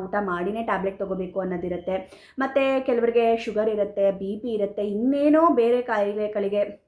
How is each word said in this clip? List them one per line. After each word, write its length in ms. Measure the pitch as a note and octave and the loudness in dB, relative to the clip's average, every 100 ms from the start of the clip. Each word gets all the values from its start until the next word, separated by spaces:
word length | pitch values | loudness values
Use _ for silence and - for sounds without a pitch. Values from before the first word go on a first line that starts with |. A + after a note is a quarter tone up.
ಊಟ 100 | F#3 G3+ | -2 -4
ಮಾಡಿನೇ 420 | G3 F3 F#3 A3 | -2 -2 -4 -4
ಟ್ಯಾಬ್ಲೆಟ್ 360 | A3+ F#3+ F#3+ F#3+ | -4 -2 -4 -4
ತಗೋಬೇಕು 420 | F#3+ F#3 F3+ F#3+ | -6 -6 -6 -6
ಅನ್ನೋದಿರುತ್ತೆ. 840 | F#3 F3 F3+ E3+ F#3 F#3+ - - - - | -4 -4 -4 -6 -4 -6 -8 -18 -12 -6
ಮತ್ತೆ 420 | C4+ C#4 C4+ C4 | -2 2 2 2
ಕೆಲವ್ರಿಗೆ 560 | C4 A#3 A#3 A#3 A#3 A3+ | 0 0 2 4 4 2
ಶುಗರ್ 320 | A3+ G#3 A3 | -2 -2 0
ಇರುತ್ತೆ, 420 | G#3 G3+ G#3 G3 | 0 0 2 2
ಬಿ 280 | F#3+ F#3+ G#3+ | 0 -4 -6
ಪಿ 60 | B3 | -4
ಇರುತ್ತೆ, 380 | G#3+ G3 G#3 G#3 | -2 -2 -2 -4
ಇನ್ನೇನೋ 640 | G3+ B3+ C#4+ D4 D#4 E4 | 0 0 4 4 6 6
ಬೇರೆ 340 | A#3+ A#3 B3 | 4 4 2
ಕಾಯಿಲೆಗಳಿಗೆ 800 | B3 G#3+ G3+ G#3 G#3 G#3+ G3 G3+ G#3 - | 0 0 0 -2 -4 -2 -2 0 -2 -6